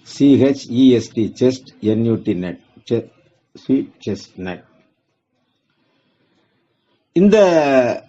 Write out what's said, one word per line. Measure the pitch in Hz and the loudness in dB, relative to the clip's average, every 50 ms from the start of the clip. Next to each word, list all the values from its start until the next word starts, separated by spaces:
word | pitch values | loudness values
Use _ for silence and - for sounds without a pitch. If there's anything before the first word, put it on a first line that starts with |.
சி | _ - - - 135 143 135 110 | _ -14 -4 0 2 4 4 4
ஹெச் | 131 135 135 - - - | 2 0 0 -4 -8 -6
இ | 117 123 131 131 | -2 2 4 4
எஸ் | 123 113 110 - | 4 2 -2 -4
டி | - 117 107 92 - - | -6 -6 -6 -6 -4 -2
செஸ்ட், | 127 127 131 131 - - - - | -2 -2 -2 -2 -10 -20 -14 -8
என் | 104 107 110 110 117 | -4 -2 -2 -2 -2
யு | 117 110 104 | -2 -2 -4
டி | - 107 98 | -4 -6 -6
நட், | 90 90 87 87 - _ _ _ - _ - | -6 -6 -10 -12 -14 _ _ _ -16 _ -6
செ-, | 120 113 - - _ _ _ _ _ _ _ _ - | -6 -6 -6 -8 _ _ _ _ _ _ _ _ -20
ஸ்வீட் | - - - 131 139 - - _ _ - | -14 -6 -4 -4 -4 -4 -6 _ _ -10
செஸ்ட்நட். | 113 98 - - - - 95 92 92 87 - - _ _ _ _ _ _ _ _ _ _ _ _ _ _ _ _ _ _ _ _ _ _ _ _ _ _ _ _ _ _ _ _ _ _ _ _ _ _ _ _ _ _ _ _ _ _ _ _ _ | -10 -10 -10 -12 -18 -16 -14 -12 -12 -12 -14 -16 _ _ _ _ _ _ _ _ _ _ _ _ _ _ _ _ _ _ _ _ _ _ _ _ _ _ _ _ _ _ _ _ _ _ _ _ _ _ _ _ _ _ _ _ _ _ _ _ _
இந்த | - 170 196 208 214 214 196 180 170 160 147 139 135 131 123 117 - - - | -2 2 2 4 4 4 4 4 2 2 2 2 2 2 0 0 -2 -6 -10